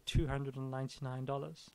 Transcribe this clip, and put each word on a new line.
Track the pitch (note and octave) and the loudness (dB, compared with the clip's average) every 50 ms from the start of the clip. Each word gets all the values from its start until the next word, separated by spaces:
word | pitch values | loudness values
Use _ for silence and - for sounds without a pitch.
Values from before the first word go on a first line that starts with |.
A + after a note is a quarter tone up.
| - | -2
two | - - - D#3+ C3 | 2 4 4 6 6
hundred | C3+ C#3 C#3 C#3 B2+ | 4 0 0 -2 -2
and | C3+ C3 C3 | -2 -2 -2
ninety-nine | C3 C3 C3+ C3+ - - C#3+ C3 B2+ C3 C3 | -2 -2 -2 -2 -4 -4 -4 -4 -2 -2 -2
dollars. | C3 C#3 C#3 D3 D#3 E3 - - - | 0 0 0 -2 -4 -8 -10 -16 -20